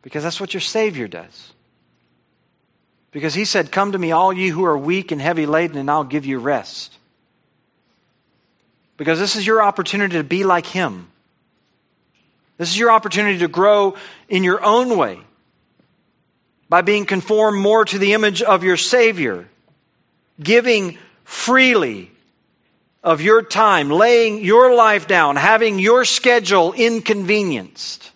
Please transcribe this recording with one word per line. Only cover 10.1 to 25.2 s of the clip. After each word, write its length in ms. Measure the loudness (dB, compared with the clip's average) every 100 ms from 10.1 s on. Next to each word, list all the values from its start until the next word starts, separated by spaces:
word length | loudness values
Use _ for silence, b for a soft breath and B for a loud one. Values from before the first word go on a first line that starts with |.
| -4
to 60 |
be 200 | -4 -2
like 220 | 0 0 -2
him. 440 | -6 -6 -8 -18 _ _ _ _ _ _ _ _ _ _ _ _ _ _ -10
This 120 | -6
is 80 | 0
your 140 | 4
opportunity 480 | 2 2 -2 -2 -2
to 80 | -2
grow 480 | 2 4 4 2 -2 B B B
in 140 | -2
your 200 | 0 0
own 340 | 2 2 2 0
way 220 | -2 -4 -20 _ _ _ _ _ _ _ _ _ _ _ _ _ _
by 120 | 0
being 240 | 2 -2 -2
conformed 540 | -4 -2 2 2 2
more 260 | 2 2 2
to 120 | 0
the 160 | 0
image 280 | 2 0 0
of 220 | 0 2
your 140 | 2 -2
Savior, 720 | 0 2 2 0 -6 -6 -12 _ _ _ _ _ _ _ _ -12
giving 560 | 0 0 2 -2 -2 -12 b b
freely 880 | _ -8 0 4 4 2 -2 -6 -14 _ _ _ _ _ _ _ _ _
of 180 | -2 0
your 200 | 4 2
time, 500 | 2 0 2 2 0
laying 520 | 2 4 4 2 -2
your 300 | 2 4 6
life 340 | 6 4 2 0
down, 280 | 2